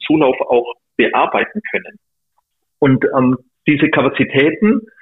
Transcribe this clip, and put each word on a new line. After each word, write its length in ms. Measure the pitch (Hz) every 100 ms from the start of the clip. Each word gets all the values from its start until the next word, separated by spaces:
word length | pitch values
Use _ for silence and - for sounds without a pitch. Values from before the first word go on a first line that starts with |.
| -
Zulauf 340 | 156 135 -
auch 360 | - 123 120 - _ -
bearbeiten 640 | 110 123 151 - - 214 -
können. 260 | - - 214 _ _ _ _ _ _ _ -
Und, 260 | 139 131 - 135
ähm, 220 | 127 127 _ _ -
diese 240 | 147 156
Kapazitäten 920 | 151 131 - - 131 151 - 208 262 - _